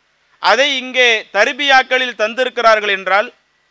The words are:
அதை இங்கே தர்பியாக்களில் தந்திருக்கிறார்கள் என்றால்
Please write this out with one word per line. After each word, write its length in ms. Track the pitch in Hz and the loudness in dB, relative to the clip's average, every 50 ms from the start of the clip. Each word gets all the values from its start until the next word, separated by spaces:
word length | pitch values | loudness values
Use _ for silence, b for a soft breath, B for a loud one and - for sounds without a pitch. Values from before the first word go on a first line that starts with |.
| _ _ _ _ _ _ _ - - 180 | _ _ _ _ _ _ _ -4 0 0
அதை 180 | 202 233 277 294 277 262 | 2 2 2 0 -2 -4
இங்கே 260 | 254 254 247 254 247 240 226 214 185 _ - | -8 -6 -2 0 2 2 2 0 -2 _ -2
தர்பியாக்களில் 840 | 196 214 370 392 247 285 277 269 262 254 254 254 254 254 247 233 - | 0 0 0 0 -4 0 2 2 2 2 2 -2 -2 -2 -4 -4 -4
தந்திருக்கிறார்கள் 720 | 214 214 233 233 254 254 247 240 226 226 220 214 208 208 196 | -6 -4 -4 -4 -6 -6 -4 0 2 2 2 2 0 -2 -4
என்றால் 320 | 190 190 185 185 202 226 240 - _ _ _ _ _ _ _ | -4 -2 -2 0 0 -2 -2 -8 _ _ _ _ _ _ _